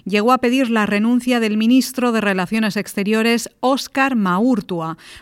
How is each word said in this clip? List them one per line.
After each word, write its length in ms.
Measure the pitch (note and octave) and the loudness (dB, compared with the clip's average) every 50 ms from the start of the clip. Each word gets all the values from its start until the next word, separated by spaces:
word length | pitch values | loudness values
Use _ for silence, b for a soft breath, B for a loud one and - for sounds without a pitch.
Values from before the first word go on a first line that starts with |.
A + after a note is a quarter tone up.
| B | B
llegó 260 | F#3+ F#3+ G#3 G#3 A#3+ | -4 -2 0 2 2
a 60 | B3+ | 2
pedir 320 | B3 B3+ A#3+ B3 C4+ C4+ A3+ | 2 2 0 0 0 0 0
la 160 | A#3 A3 G#3 | 0 0 0
renuncia 540 | G3+ G#3 G3+ G#3+ A#3 B3 B3 A#3+ B3+ B3 A#3+ | 0 0 0 0 2 0 0 0 0 0 0
del 180 | A3+ G#3+ G#3+ | 0 0 0
ministro 540 | G#3+ A3 A3+ B3+ C4 B3 - - - A#3+ B3 | 0 2 4 4 4 2 0 -2 -2 -2 0
de 100 | A3+ A3 | 0 0
Relaciones 560 | G#3 G#3 F#3+ F#3 F3+ - G#3+ A3 A3 G#3 - | 0 0 0 0 -2 -2 -2 -2 0 0 -2
Exteriores, 720 | G#3 F#3 - - G#3 G3 G#3 A3 A3 A3 A#3 A#3 A#3 A#3 - _ - | -4 -6 -6 -6 -4 -2 0 0 0 2 2 0 0 -2 -6 _ -2
Óscar 560 | - B3+ C#4 B3+ - - - C4+ C4+ C4+ C4+ | 0 0 0 0 -4 -4 -2 0 0 0 0
Maurtua, 840 | A3+ G3+ F#3 F3 F#3 A3+ C4 B3+ G#3 - - F#3 E3+ D#3+ D#3+ D#3+ B B B B B | 0 0 0 0 2 2 2 2 0 -2 -6 -6 -6 -6 -8 -8 B B B B B